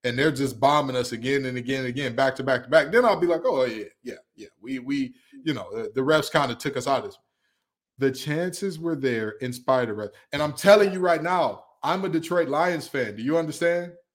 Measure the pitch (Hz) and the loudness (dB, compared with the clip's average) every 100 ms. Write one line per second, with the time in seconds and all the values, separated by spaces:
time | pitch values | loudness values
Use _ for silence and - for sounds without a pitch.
0 | 127 120 151 135 139 110 135 147 139 127 | -2 2 2 2 -4 2 4 4 2 -4
1 | 120 113 123 139 131 123 123 135 127 127 | -4 -4 -2 -2 -2 -6 -4 -4 -4 -4
2 | 135 117 135 131 135 123 123 156 143 226 | -4 2 0 2 -2 -2 4 4 6 4
3 | 240 180 170 165 175 147 127 110 104 _ | 4 2 2 2 2 2 0 -2 -12 _
4 | 123 - _ - 107 _ 110 131 123 143 | -14 -14 _ -20 -20 _ -10 -8 -4 -4
5 | 127 - _ - 160 127 90 110 107 117 | -4 -8 _ -8 -6 -6 -6 -8 -6 -2
6 | 131 156 143 156 135 117 147 135 123 135 | 2 2 4 0 0 -2 -6 -4 -2 -2
7 | 101 - _ _ _ _ _ _ _ - | -4 -16 _ _ _ _ _ _ _ -2
8 | 135 131 151 151 180 175 196 156 165 156 | -2 -2 -4 -4 -4 -4 -6 -6 -6 -2
9 | 131 113 107 - 127 123 - 131 120 104 | -2 -2 -4 -6 -8 -6 0 0 0 -4
10 | 104 - _ 143 151 - 196 208 196 185 | -8 -12 _ -4 -4 2 6 8 6 2
11 | 180 165 160 180 135 98 - _ 139 185 | 2 2 2 2 0 -2 -18 _ -4 -2
12 | 190 160 160 175 143 143 180 165 127 139 | 0 -2 0 0 2 2 0 0 -4 -4
13 | 113 104 123 165 160 - 170 175 175 - | -4 -4 -2 0 -2 0 0 0 -4 -16
14 | _ | _